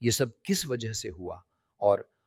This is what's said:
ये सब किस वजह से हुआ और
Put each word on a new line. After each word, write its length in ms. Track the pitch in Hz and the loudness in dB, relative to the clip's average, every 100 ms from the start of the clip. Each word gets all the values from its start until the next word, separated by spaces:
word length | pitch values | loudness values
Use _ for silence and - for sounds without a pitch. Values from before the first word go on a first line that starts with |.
ये 80 | 117 | 0
सब 220 | 110 127 - - | 2 0 -4 -4
किस 200 | 196 151 | -2 -2
वजह 260 | 123 113 | -4 -4
से 160 | 104 107 | -8 -8
हुआ 360 | 92 90 87 _ _ _ _ | -10 -10 -12 _ _ _ _
और 300 | 101 101 - _ | 4 4 0 _